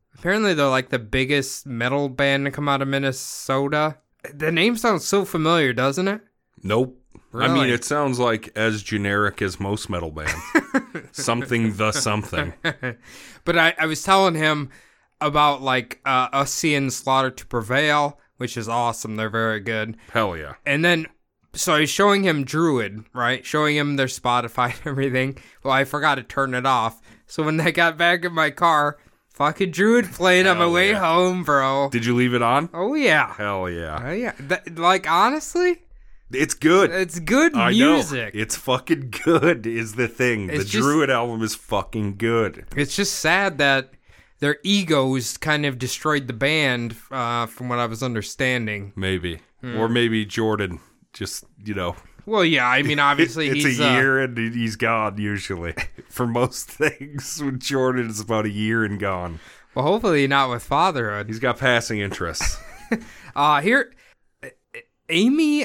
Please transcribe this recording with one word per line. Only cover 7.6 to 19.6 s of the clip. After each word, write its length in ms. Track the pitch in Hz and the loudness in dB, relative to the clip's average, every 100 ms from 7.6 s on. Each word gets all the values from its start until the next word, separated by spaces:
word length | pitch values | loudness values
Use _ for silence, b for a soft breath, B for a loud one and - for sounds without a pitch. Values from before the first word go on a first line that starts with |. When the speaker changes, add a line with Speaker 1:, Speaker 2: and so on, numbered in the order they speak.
Speaker 1:
Really? 80 | 135 | 4
Speaker 2:
it 100 | 120 | 0
sounds, 360 | - 147 143 123 | 0 0 0 0
like, 340 | 123 113 - | 0 0 -4
as 280 | 110 110 107 | -2 -2 -2
generic 580 | 98 107 101 101 104 - | -4 -2 0 0 0 0
as 180 | 98 - | -4 -4
most 300 | 98 101 - | -4 -4 -4
metal 220 | 90 82 | -6 -6
bands. 240 | 78 78 80 - - - 269 | -8 -6 -8 -2 -2 0 -4
Speaker 1:
<laughs> 360 | - 160 - | -4 -14 -14
Speaker 2:
Something 640 | - 127 120 135 117 113 101 | -10 -2 -2 0 0 0 0
the 160 | 107 | 0
something. 600 | 117 113 104 104 - 113 - | 0 -2 -2 -4 -6 -6 -6
Speaker 1:
<laughs> 40 | 165 - 127 110 B B B B | -8 -6 -8 -10 B B B B
But 140 | - 170 | -2 4
I, 160 | 165 165 | 4 2
I 100 | 160 | -2
was 160 | 156 | -2
telling 320 | - 196 190 160 | 4 6 6 4
him 340 | 156 151 135 b b b b - | 2 0 -2 b b b b -4
about, 420 | 151 147 147 139 | -2 4 4 2
like, 380 | 135 127 113 - 139 | 0 -2 -2 -8 0
uh, 220 | 131 127 | 2 2
us 200 | 139 139 | 0 -2
seeing 380 | - 160 143 135 | -2 0 0 0
Slaughter 400 | - - 131 131 | -4 0 2 2
to 140 | 131 - | -4 -6
Prevail, 720 | 123 107 131 151 147 143 143 _ - | -6 -2 0 2 2 0 -4 _ -10
which 200 | 127 120 | -8 -6
is 120 | 110 | -4
awesome. 480 | 117 120 110 110 107 | -2 -2 -2 -8 -6
They're 140 | 110 | -4
very 280 | 113 113 | -2 -2
good. 380 | 107 | -2